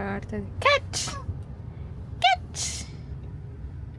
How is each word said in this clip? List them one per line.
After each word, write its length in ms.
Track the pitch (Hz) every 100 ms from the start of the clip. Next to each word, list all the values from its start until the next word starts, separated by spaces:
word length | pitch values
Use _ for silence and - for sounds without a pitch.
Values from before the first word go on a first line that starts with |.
| 202
ಆಡ್ತಾ 220 | 202 - 214
ಇದೆ. 240 | 196 -
ಕ್ಯಾಚ್, 500 | 539 571 - - - 554 494 - - - - - - - - -
ಕ್ಯಾಚ್. 640 | 740 740 - - - - - - - - - - - - - - -